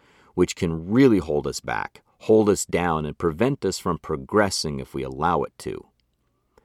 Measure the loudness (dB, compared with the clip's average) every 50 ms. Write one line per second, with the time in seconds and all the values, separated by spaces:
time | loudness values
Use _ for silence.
0 | _ _ _ _ _ _ -2 0 0 0 0 -2 -2 -2 -2 -4 -4 0 4 6
1 | 6 6 6 4 2 0 -2 -2 -2 -4 -6 -8 -6 -6 -6 -6 -6 -8 -12 -16
2 | _ _ _ _ 2 4 4 6 6 4 2 0 0 -2 -2 -2 0 0 0 -2
3 | -2 -4 -6 -4 -2 -2 0 0 0 -2 -2 -2 -2 -4 -4 -4 -4 -4 -4 -4
4 | -4 -6 -8 -8 -6 -2 0 2 2 2 0 -4 -4 -6 -6 -8 -8 -10 -8 -8
5 | -8 -8 -6 -2 -2 0 0 0 -2 -4 _ -12 -12 -10 -10 -12 -14 _ _ _
6 | _ _ _ _ _ _ _ _ _ _ _ _ _